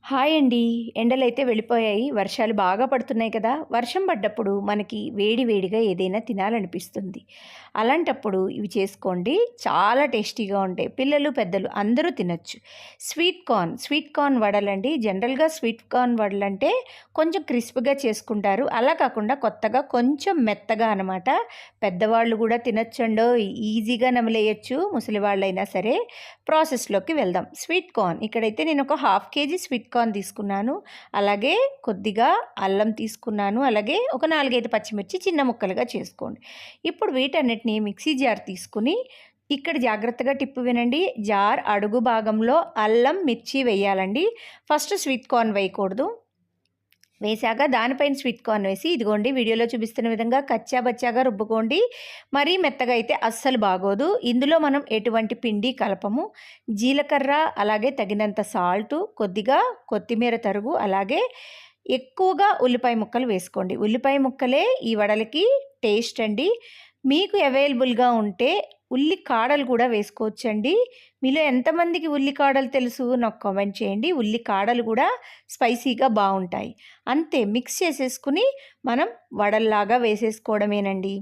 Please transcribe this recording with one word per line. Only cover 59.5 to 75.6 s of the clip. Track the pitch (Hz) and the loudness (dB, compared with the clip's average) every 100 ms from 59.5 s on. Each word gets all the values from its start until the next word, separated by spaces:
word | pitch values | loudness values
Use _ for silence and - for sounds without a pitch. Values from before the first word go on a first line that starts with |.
| 285 494 - - | 4 2 -2 -6
కొత్తిమీర | 214 - 233 240 233 | -6 -2 0 0 0
తరుగు, | 220 202 214 330 | 0 -2 -2 -2
అలాగే | 202 190 196 311 494 - - - - _ - | 0 0 0 0 -2 -6 -20 -20 -20 _ -4
ఎక్కువగా | 254 262 - 381 330 403 381 | -4 -4 0 0 4 2 4
ఉల్లిపాయ | 254 240 247 233 | 2 2 2 0
ముక్కలు | 214 233 254 | -2 -2 0
వేసుకోండి. | 190 180 196 185 185 | -2 -4 -6 -4 -2
ఉల్లిపాయ | 214 226 269 277 | 0 2 2 2
ముక్కలే | 269 262 269 269 415 523 | 0 0 0 2 2 0
ఈ | 226 220 | 0 0
వడలకి | 208 214 220 294 427 554 - _ | 2 0 0 0 2 2 -2 _
టేస్ట్ | 220 208 233 - | 0 0 0 -4
అండి. | 220 208 330 466 - - - _ 262 | -2 0 0 -2 -4 -20 -20 _ 0
మీకు | 285 392 415 | 2 2 2
అవైలబుల్‌గా | 285 269 285 254 254 233 247 | 2 4 2 2 2 4 4
ఉంటే | 233 208 190 262 392 - _ _ | 4 0 0 0 0 -4 _ _
ఉల్లి | 254 294 370 | 0 0 0
కాడలు | - 240 240 285 | 0 0 2 0
కూడా | 254 240 247 | 2 2 2
వేసుకోవచ్చండి. | 220 208 - 220 214 240 214 220 403 494 - _ _ | 2 -2 -4 -6 -4 -4 -2 0 2 0 -4 _ _
మీలో | 262 285 | 0 2
ఎంతమందికి | 302 254 262 320 339 339 320 | 2 2 2 2 0 0 -2
ఉల్లి | 294 269 | 0 0
కాడలు | 277 277 269 262 | 2 2 2 2
తెలుసు | 269 247 240 247 254 | 0 -2 -2 0 0
నాకు | 233 - | 0 -2
కామెంట్ | 208 196 202 196 | -4 -2 -2 -2
చేయండి. | 208 202 294 | -4 -2 0
ఉల్లి | 330 214 226 | 0 0 -2
కాడలు | 233 196 208 240 | -2 0 2 0
కూడా | 226 226 330 494 - - _ | 0 2 2 0 -8 -20 _
స్పైసీగా | - | -2